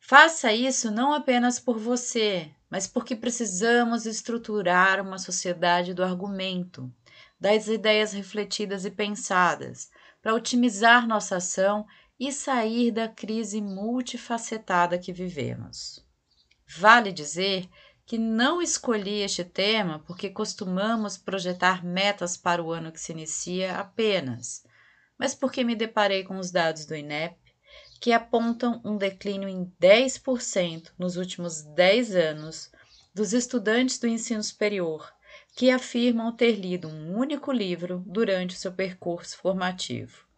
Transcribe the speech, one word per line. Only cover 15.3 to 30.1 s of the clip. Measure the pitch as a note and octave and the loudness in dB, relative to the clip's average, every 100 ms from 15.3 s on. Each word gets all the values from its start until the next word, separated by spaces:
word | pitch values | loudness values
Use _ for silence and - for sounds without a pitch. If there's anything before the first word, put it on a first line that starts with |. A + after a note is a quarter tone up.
| D3+ A#2+ A#2+ A2+ A2+ - - _ _ _ _ _ _ _ | -4 -6 -6 -10 -12 -14 -16 _ _ _ _ _ _ _
Vale | - G3+ A#3+ G#3 | 2 8 8 6
dizer | D#3+ D3 D#3 F#3+ F#3+ F3+ - - _ _ | -4 -8 -2 -2 -2 -6 -16 -20 _ _
que | A3+ | -4
não | A3+ A3+ B3+ F4 | -2 2 2 2
escolhi | E4+ - - A3 G3 G#3 | -2 -2 0 0 0 -2
este | G3 - | -2 -4
tema | F3+ - G3 A3 F#3 D3+ - | -6 0 2 2 0 -4 -10
porque | F3 G3 | -10 -10
costumamos | F#3+ G#3 - F#3 F3+ G#3 A3+ G#3 G3 | -6 -6 -4 -4 -2 0 0 -2 -6
projetar | - F#3+ F3 F3+ F3+ F3+ | -6 -4 -4 0 0 0
metas | F3 F3+ G3+ G3+ F3 - | -2 0 0 0 -4 -4
para | - F3 | 0 0
o | E3 | -2
ano | E3 D#3+ | -6 -8
que | D#3+ | -12
se | - | -12
inicia | E3 D#3 - - F3+ F#3+ F#3 | -10 -8 -8 -6 -4 -4 -6
apenas, | G3 - A3 F#3+ C3+ A#2+ A#2 - _ _ _ _ _ _ | -8 -2 2 2 -2 -8 -10 -14 _ _ _ _ _ _
mas | C#4 | -4
porque | - C4 C4 | -2 -4 -2
me | A#3+ | -2
deparei | A3 A3+ A3 G3+ G3 | -2 -2 2 2 2
com | F#3+ F#3+ | -4 -8
os | F3+ | -4
dados | F3+ E3 D#3 | 0 0 -2
do | D3+ | -8
inep, | D#3 D3 D3+ E3 - _ _ _ - - - | -10 -8 -6 -6 -10 _ _ _ -20 -20 -6
que | - | 2
apontam | A3+ A#3 A#3 A#3 A#3 B3 A#3 | 2 2 0 0 0 -2 -2
um | - G#3+ | -4 -2
declínio | F#3+ F#3+ G3 G3 G3 | -2 -4 -6 -6 -6
em | F#3 F3+ - | -6 -8 4
dez | F3+ G#3+ C4 | 8 8 6